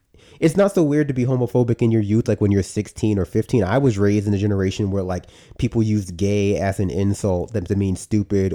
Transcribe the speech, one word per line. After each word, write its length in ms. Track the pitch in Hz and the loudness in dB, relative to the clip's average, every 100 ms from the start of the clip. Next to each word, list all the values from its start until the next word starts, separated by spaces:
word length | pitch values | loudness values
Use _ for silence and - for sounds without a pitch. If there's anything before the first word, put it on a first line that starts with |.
| _ _ - - | _ _ -20 -2
it's 180 | 160 170 | 0 2
not 160 | 196 | 2
so 100 | 196 | 2
weird 240 | 156 147 147 | 2 2 0
to 60 | |
be 120 | 127 127 | 0 0
homophobic 560 | 127 120 123 123 117 | 0 0 0 2 2
in 100 | 113 | 2
your 100 | 113 | 2
youth, 260 | 104 110 - | 2 0 0
like, 140 | 107 | 0
when 100 | 101 | 2
you're 120 | 98 | 2
sixteen 560 | 92 - 101 - 110 101 | 0 -4 -6 -4 -2 0
or 60 | 87 | 0
fifteen. 380 | 107 107 123 | -2 0 0
I 140 | 92 120 | 2 2
was 200 | 139 101 | 2 2
raised 300 | 101 104 104 | 2 2 0
in 60 | |
a 40 | 101 | 0
generation 520 | 104 98 95 - 101 | 0 0 -2 -2 -2
where, 140 | 98 | -2
like, 220 | 92 92 - - - - | -4 -6 -10 -20 -20 -6
people 260 | 120 117 | -2 0
used 340 | 110 107 92 85 | 0 0 -4 -2
gay 400 | 98 104 101 90 | 0 2 2 0
as 220 | 98 95 | -2 -2
an 100 | 95 | -2
insult 640 | 90 101 101 107 90 - | 0 -2 -2 -2 -2 -4
that 140 | 110 90 | -6 -4
to 80 | 101 | -2
mean 200 | 98 92 | -2 -2
stupid 580 | - 107 101 101 95 | -2 -2 0 0 0